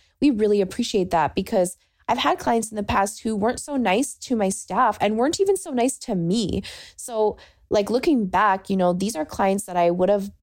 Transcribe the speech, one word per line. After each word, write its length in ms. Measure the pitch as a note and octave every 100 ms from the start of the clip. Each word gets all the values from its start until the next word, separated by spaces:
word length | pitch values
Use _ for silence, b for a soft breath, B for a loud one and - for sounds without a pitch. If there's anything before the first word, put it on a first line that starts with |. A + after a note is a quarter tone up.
| b _
we 100 | C#4+
really 300 | A3+ G#3+ G#3
appreciate 500 | F#3+ - A#3+ G#3+ F#3
that," 240 | E3 D3
because 420 | - F#3+ G3+ F3+ - _ _ -
I've 100 | B3
had 200 | C#4+ F4+
clients 320 | - A#3 A3
in 60 | G#3+
the 60 |
past 400 | G3+ G#3+ G3+ -
who 120 | A3+
weren't 260 | A3 G#3+ B3+
so 160 | - C#4
nice 380 | A3 F#3+ C#4+
to 220 | - - A#3
my 120 | G3
staff 480 | F#3 - F#3 B3 -
and 160 | G#3 A3
weren't 240 | C4 F4
even 160 | G4 G4
so 140 | F4+
nice 280 | B3+ B3 -
to 160 | -
me. 480 | F#3+ E3 G#3 F#3+ - B B B -
So, 400 | - A3+ G#3+ G#3 B B -
like, 220 | G#3+ G3+
looking 360 | A#3 F4 C4+ G3
back, 440 | F3+ G#3 G3 -
you 60 | G3
know, 160 | F3+
these 240 | F3+ G3 D#4
are 80 |
clients 400 | D4+ - G3+ G3
that 120 | G3 F3+
I 140 | F3
would 180 | F3+ F#3
have 220 | G3+ G3 -